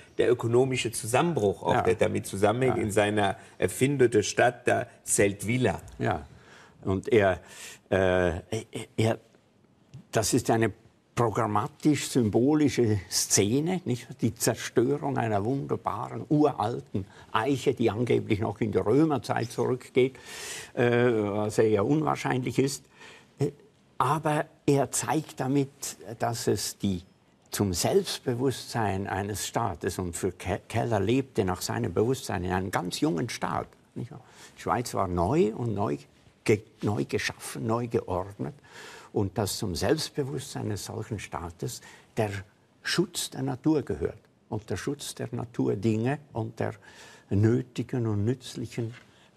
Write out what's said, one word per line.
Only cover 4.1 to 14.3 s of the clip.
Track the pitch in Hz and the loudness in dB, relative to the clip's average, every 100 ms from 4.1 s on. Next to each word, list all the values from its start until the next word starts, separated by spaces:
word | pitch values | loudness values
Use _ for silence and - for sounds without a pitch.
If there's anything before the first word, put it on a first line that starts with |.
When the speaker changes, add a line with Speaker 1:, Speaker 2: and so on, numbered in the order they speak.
| 110 | 4
Speaker 1:
Stadt, | 98 - 120 120 - | 2 2 2 2 0
da | 110 120 - | 0 -2 -10
Seldwyla. | - - 104 98 98 127 113 82 - - | -2 2 2 2 -2 0 0 0 -8 -4
Speaker 2:
Ja. | 120 82 - - - - - - | -2 -2 -6 -20 -20 -20 -20 -8
Und | 101 95 - | -4 -2 2
er, | 110 98 87 - - - - - | 4 4 2 -6 -18 -18 -20 0
äh, | 95 | 2
er, | 92 92 90 82 - 113 - 123 107 - | 4 4 2 0 -4 -8 -8 -10 -6 0
er, | 110 110 - _ _ _ _ _ _ - - | 2 0 -6 _ _ _ _ _ _ -20 -4
das | 113 101 | -2 2
ist | 127 - | 2 2
eine | 113 110 - - _ _ - 117 107 110 104 117 - | 2 2 -2 -16 _ _ -2 0 0 0 0 -2 0
programmatisch-symbolische | 151 143 - 139 107 113 131 151 143 - 113 104 - | 0 2 0 2 2 4 4 4 4 4 2 2 0
Szene, | - - - 101 135 165 185 | -4 0 2 2 2 0 -2
nicht? | - 123 - - | -2 -4 -6 -4
Die | 120 | -2